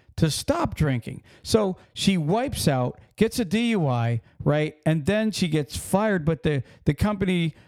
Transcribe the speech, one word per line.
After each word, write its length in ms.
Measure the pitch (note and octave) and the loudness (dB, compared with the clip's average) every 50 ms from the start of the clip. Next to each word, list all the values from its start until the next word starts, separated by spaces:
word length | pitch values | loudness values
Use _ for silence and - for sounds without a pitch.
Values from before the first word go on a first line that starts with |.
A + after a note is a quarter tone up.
| _ _ - | _ _ -4
to 140 | - E3 D#3 | 0 0 0
stop 460 | C#3+ - - - C#4+ E4+ E4 A3 - | 0 0 -2 -2 -2 0 -2 -2 -2
drinking. 480 | - D#3 D3 C3 A#2 - - B2+ - - - - - - | 0 0 0 0 0 -4 -6 -10 -12 -14 -20 -20 -16 -4
So 340 | - - A3 G#3 F#3+ F3+ - - _ - | 2 2 4 4 2 -2 -6 -10 _ -8
she 240 | - - G3 G3 | -2 0 2 2
wipes 520 | F3+ D3+ C#3+ F#3 A3+ B3+ C#4+ - - - E3+ | 2 2 0 0 0 -2 -2 -4 -2 0 0
out, 320 | C#3 B2+ B2 B2+ - - - - _ | 2 2 0 -2 -4 -8 -18 -8 _
gets 240 | - G#3 A3 - - | 0 0 0 0 -2
a 40 | A#3 | -2
D 260 | E3 F3+ A3 A#3+ A#3 | 0 0 0 2 2
U 180 | A3+ G3+ D#3+ C3+ | 2 2 2 0
I, 320 | B2 A#2+ A#2 A#2 A#2 A2+ - _ _ - - | 0 0 0 0 0 -2 -4 _ _ -4 0
right? 320 | C#3+ D3 D3+ D3+ D#3 - - - | 0 2 2 0 -2 -4 -4 -2
And 180 | D#3 D#3+ D#3+ C#3 | 0 0 0 0
then 280 | D#3+ G3+ G#3+ A3 A3 F#3 | 0 0 0 0 -2 -2
she 160 | - F#3+ E3+ | -2 -2 0
gets 280 | D3+ D#3 C#3+ - - | 0 0 -2 -2 -6
fired, 480 | - - - - F#3+ G#3+ A3 G3+ F#3 D3 | -12 -6 0 0 2 2 2 0 0 0
but 200 | D#3 E3 - - | 0 -2 0 0
the, 180 | D#3 D3 C3+ A#2+ - - - - | -2 -2 -2 -4 -6 -12 -8 -4
the 100 | - D3 | -2 -2
company, 640 | - - G#3 G#3 F#3+ G3 F#3 F#3 F3 E3+ D#3+ - - - | 0 0 -2 0 0 0 0 0 0 0 -2 -4 -6 -16